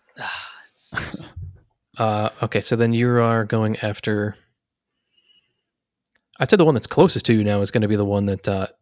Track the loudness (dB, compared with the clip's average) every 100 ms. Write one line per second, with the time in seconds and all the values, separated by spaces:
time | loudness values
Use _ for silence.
0 | _ -14 -12 -12 -14 -20 -20 -16 -10 -10
1 | -10 -12 -16 -18 -18 -20 _ _ _ -4
2 | -2 0 -4 -4 -4 -2 -2 0 2 2
3 | 2 2 2 2 0 0 0 -2 -6 -4
4 | -4 -2 -4 -8 _ _ _ _ _ _
5 | _ _ _ _ _ _ _ _ _ _
6 | _ _ _ -6 2 6 6 4 0 4
7 | 4 4 2 2 2 0 0 0 0 0
8 | 0 0 -2 -2 -2 -4 -4 -10